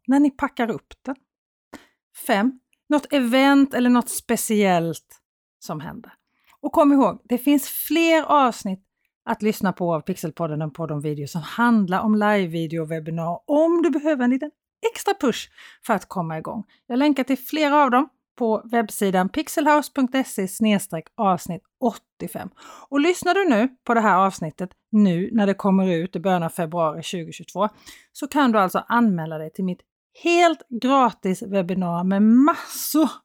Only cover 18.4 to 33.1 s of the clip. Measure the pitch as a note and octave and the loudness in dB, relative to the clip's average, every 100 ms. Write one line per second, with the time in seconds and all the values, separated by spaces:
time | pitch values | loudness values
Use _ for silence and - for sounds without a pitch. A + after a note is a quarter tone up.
18.4 | A3+ G#3+ A#3 A#3 A3 - G3 F#3 F#3+ - | -2 -2 -2 -2 -2 -2 0 2 0 -2
19.4 | D#4 - D4+ D4 D4 - B3 C4+ - - | -4 0 2 2 0 -2 -2 -2 -4 -4
20.4 | F#3+ - A3 G3+ - D#3+ - - G3+ F3 | -6 -2 0 0 -2 -12 -10 -2 0 0
21.4 | - E3+ _ - A#3+ - _ - F3 - | -2 -12 _ -4 -4 -4 _ -12 -12 -10
22.4 | F3+ - - - - C#4 D#4 F4+ F4+ F#4 | -14 -16 -20 -20 -6 0 0 0 0 0
23.4 | F#4+ G#3+ B3+ - - A3+ G#3+ F3+ F#3+ - | 2 2 0 -2 -2 0 2 4 2 -2
24.4 | D#3+ - F#3 _ _ G#3+ G3+ E3+ G3 A3+ | -10 -8 -12 _ _ 2 4 2 0 0
25.4 | G3+ G3 G3+ F#3+ F#3+ E3 F3 F3+ F#3 F3+ | 0 0 2 2 2 0 -2 -4 0 0
26.4 | E3 - D#3+ F3 D#3+ D#3+ D#3 F#3 E3 - | -2 -4 -4 -2 -2 -2 -8 -10 -10 -16
27.4 | E3 F3 G#3 - - - _ - C#4+ D4+ | -10 -4 -4 -6 -20 -20 _ -12 -4 0
28.4 | C4 A3 F#3 - - A#3 A#3 F3 D#3+ D#3 | 2 4 2 -2 -2 2 2 0 -4 -8
29.4 | D#3 - F#3 F3+ _ _ _ _ E4+ E4+ | -10 -6 -6 -6 _ _ _ _ 0 4
30.4 | F4 D#4+ - A#3 B3+ C#4 A#3+ - F#3+ F#3 | 4 2 -8 -4 0 2 2 0 -4 -4
31.4 | G#3 G3 F3 F#3+ F3 E3+ F#3 G3 G#3+ A#3+ | -4 -2 -2 -2 -2 -2 0 4 6 6
32.4 | D4 - - - - D4+ D4+ | 4 0 -6 -10 -2 0 0